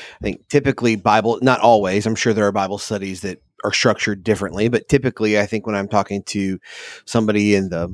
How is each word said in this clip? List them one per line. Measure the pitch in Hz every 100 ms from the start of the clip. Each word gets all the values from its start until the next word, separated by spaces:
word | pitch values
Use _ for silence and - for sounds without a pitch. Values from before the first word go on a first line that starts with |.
| - -
I |
think | 104 - -
typically | 143 139 - 120 107
Bible, | 107 107 107 107
not | 131 127
always, | 113 110 95 98 110
I'm | 110
sure | 120
there | 107 101
are |
Bible | 101 95 101
studies | - 104 98 92
that | 95 90 _ _ 104
are |
structured | - 120 104 - 98
differently, | 110 98 98 92 113
but | 120 -
typically | 139 131 - 107 104
I | 101
think | 110 113
when | 101
I'm | 101
talking | 104 95 101 -
to | 104 95 95 - - - -
somebody | - 117 110 104 104 98
in | 95
the | 85 87